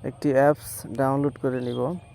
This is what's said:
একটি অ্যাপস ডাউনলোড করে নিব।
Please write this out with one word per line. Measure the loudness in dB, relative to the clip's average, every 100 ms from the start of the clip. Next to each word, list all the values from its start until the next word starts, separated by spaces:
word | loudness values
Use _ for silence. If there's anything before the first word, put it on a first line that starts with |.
একটি | -8 -4 2
অ্যাপস | 4 4 4 -4 -12 -10 -2
ডাউনলোড | 0 2 0 -2
করে | -4 -2
নিব। | -4 -4 -4 -6 -12